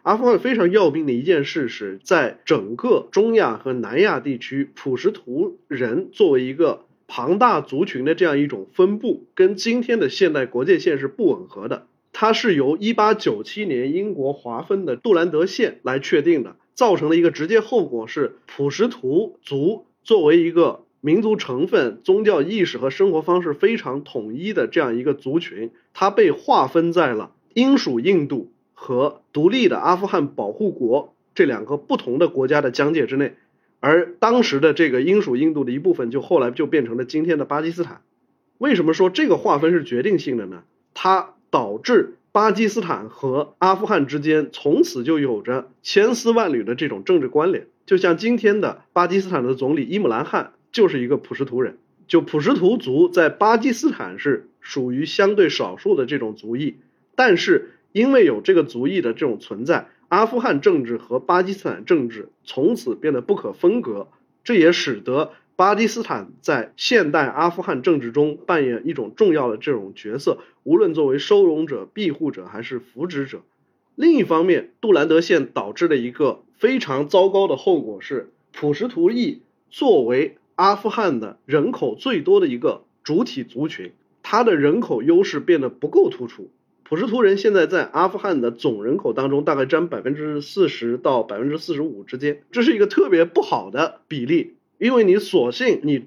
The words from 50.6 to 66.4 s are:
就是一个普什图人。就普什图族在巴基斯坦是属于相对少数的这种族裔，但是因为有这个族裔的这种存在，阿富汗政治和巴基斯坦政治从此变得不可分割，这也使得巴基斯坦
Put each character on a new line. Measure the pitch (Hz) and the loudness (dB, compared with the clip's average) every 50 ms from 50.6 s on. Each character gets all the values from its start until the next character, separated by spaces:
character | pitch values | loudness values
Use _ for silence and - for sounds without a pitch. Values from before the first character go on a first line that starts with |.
| _ _ - | _ _ 0
就 | 247 214 170 | 2 4 4
是 | 151 135 | 4 0
一 | 123 120 | -2 -2
个 | 147 | -2
普 | 110 - - - | -2 -4 -6 -8
什 | - 139 | -6 -6
图 | - 120 127 127 | -4 -2 -2 -2
人。 | 101 - - _ _ _ _ _ | -2 -4 -10 _ _ _ _ _
就 | - - 165 | 0 2 2
普 | 147 147 - 151 | 2 2 -2 0
什 | 143 202 285 | 2 2 2
图 | 208 175 180 233 | 4 4 2 2
族 | 240 - 135 127 147 175 175 | 2 -2 0 2 4 4 4
在 | 175 180 165 147 | 4 4 2 2
巴 | 151 - 196 220 226 | 2 2 2 4 4
基 | 226 226 269 233 | 4 2 0 -2
斯 | - - 311 | 0 -2 -2
坦 | - - 107 90 90 101 | -2 -4 -8 -12 -10 -6
是 | - 147 127 107 - _ _ _ | -2 -2 -2 -2 -4 _ _ _
属 | - - - 143 127 123 123 | -20 -10 -8 -6 -4 -4 -4
于 | 131 156 | -4 -6
相 | 151 - - 202 202 208 | -2 0 2 2 4 4
对 | 202 190 151 | 4 4 4
少 | - - 127 92 92 - | 2 -2 -4 -6 -6 -4
数 | - 196 202 | 0 0 2
的 | 147 127 | 2 0
这 | 117 147 - | -2 -4 -4
种 | 113 110 104 | -4 -6 -8
族 | - - 110 117 | -10 -10 -8 -6
裔， | 127 151 143 - - _ _ _ _ _ _ _ | -6 -6 -6 -8 -10 _ _ _ _ _ _ _
但 | - 254 240 185 165 | 2 4 4 4 2
是 | - - 175 123 - - - _ _ _ - | 2 2 2 2 0 -4 -14 _ _ _ -2
因 | 196 233 269 269 | 0 2 4 6
为 | 254 208 | 6 6
有 | 156 117 104 - | 4 4 2 2
这 | - 190 | 2 4
个 | 170 147 | 4 2
族 | - - 117 127 | 0 -2 -4 -4
裔 | 139 190 185 | -2 -2 -2
的 | 151 120 113 | -2 -2 -2
这 | - | -2
种 | 160 135 110 101 | -2 -4 -4 -6
存 | - - 107 98 120 | -10 -12 -12 -6 -2
在， | 151 165 - - - _ _ _ - | -2 -2 -2 -2 -6 _ _ _ -2
阿 | 175 190 220 | 0 0 0
富 | 220 254 240 | 0 0 -2
汗 | 233 254 170 139 | -2 0 0 0
政 | - 214 180 151 127 | 2 2 2 2 0
治 | 117 120 110 | -4 -6 -8
和 | - - 123 127 | -6 -6 -6 -4
巴 | 127 - 175 180 185 | 0 0 0 0 0
基 | 190 196 | -2 -6
斯 | 190 - | -8 -8
坦 | 123 104 85 107 | -8 -8 -6 -2
政 | - 185 156 123 117 | 0 0 0 0 -2
治 | 113 107 98 - _ _ _ | -8 -12 -16 -18 _ _ _
从 | - - 131 139 180 240 | -10 -4 0 0 0 0
此 | - - 131 107 | -2 -4 -8 -8
变 | - - 156 143 | -4 -4 -4 -2
得 | 123 - | -2 -2
不 | - 202 | -4 -4
可 | - - 110 95 | -4 -4 -8 -6
分 | - - 175 214 247 | -2 0 0 0 0
割， | - - 107 101 98 - _ _ _ _ _ _ - | -2 -6 -8 -10 -10 -14 _ _ _ _ _ _ -4
这 | - 240 | 0 2
也 | 196 156 165 | 4 4 4
使 | 143 - - 147 117 101 | 4 2 -2 -6 -6 -6
得 | - - 123 143 160 - - _ _ _ _ | -6 -4 -2 -2 -2 -4 -8 _ _ _ _
巴 | - 185 196 208 | 0 2 2 2
基 | 202 233 | 2 0
斯 | 214 - 233 220 | 0 -2 -4 -8
坦 | - 151 113 95 - - _ | -6 -8 -8 -8 -12 -18 _